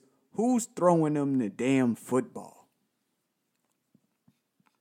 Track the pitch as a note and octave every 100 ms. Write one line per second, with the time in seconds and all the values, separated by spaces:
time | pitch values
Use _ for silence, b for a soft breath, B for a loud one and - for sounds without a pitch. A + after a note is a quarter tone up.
0 | _ _ _ - A#3 B3 - - F3 E3+
1 | D3+ D3+ C#3+ C3+ G#2+ F#2 B2 C3+ B2+ A2
2 | - B2 A#2 - F#2+ - _ _ _ _
3 | _ _ _ _ _ _ _ _ _ _
4 | _ _ _ _ _ _ _ _